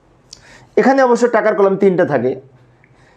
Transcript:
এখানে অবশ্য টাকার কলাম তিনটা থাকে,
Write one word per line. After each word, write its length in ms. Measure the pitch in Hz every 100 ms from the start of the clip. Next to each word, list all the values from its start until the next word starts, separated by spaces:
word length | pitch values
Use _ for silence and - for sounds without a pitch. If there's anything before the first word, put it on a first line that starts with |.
| _ _ _ - - - - -
এখানে 260 | 214 269
অবশ্য 260 | 262 233 240
টাকার 260 | 226 214
কলাম 220 | 196 196 196
তিনটা 280 | 196 180
থাকে, 360 | 160 139 123 - - _ _ _ _ _ _